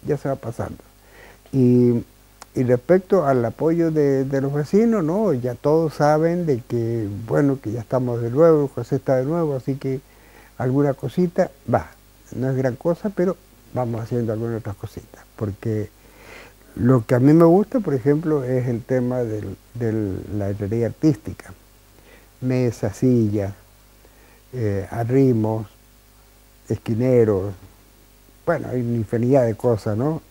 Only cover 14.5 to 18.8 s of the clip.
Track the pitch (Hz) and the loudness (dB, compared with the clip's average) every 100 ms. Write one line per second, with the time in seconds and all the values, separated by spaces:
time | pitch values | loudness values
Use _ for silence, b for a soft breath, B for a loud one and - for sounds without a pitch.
14.5 | 113 107 98 110 - 117 - - - 104 | -6 -8 -12 -14 -16 -18 -20 -20 -8 -8
15.5 | 98 113 107 104 _ B B B B B | -6 -6 -4 -6 _ B B B B B
16.5 | _ - - 120 131 110 123 131 160 165 | _ -18 -2 2 2 2 2 6 8 8
17.5 | 180 208 269 196 139 113 147 160 151 127 | 6 2 -2 -2 -2 0 0 0 -2 0
18.5 | 127 123 117 | -2 0 -4